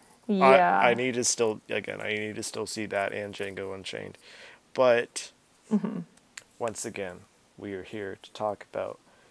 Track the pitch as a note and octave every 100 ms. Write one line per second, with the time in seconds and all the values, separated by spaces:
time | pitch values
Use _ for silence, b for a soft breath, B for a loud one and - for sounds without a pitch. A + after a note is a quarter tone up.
0 | - _ - G3+ C3+ C3+ F3 G2 B2 A#2+
1 | B2+ B2 A#2+ - A2+ G#2+ - G#2+ G#2 G2+
2 | G#2+ G#2+ G#2+ G#2+ G#2+ - G#2+ - G#2 G2+
3 | G2 G#2+ G#2 G2 G2+ G2 F#2+ F#2+ F#2 A1
4 | G1+ - B B B B _ - B2+ A#2
5 | B2+ - - _ _ _ - G#3+ - F3
6 | E3+ _ _ - - - A#2 G#2 A#2+ G2
7 | F#2+ F2 F#2+ _ _ - G2+ F#2+ F2+ A2
8 | G2 - - - A2 G2+ - G2+ F#2+ -
9 | _ b b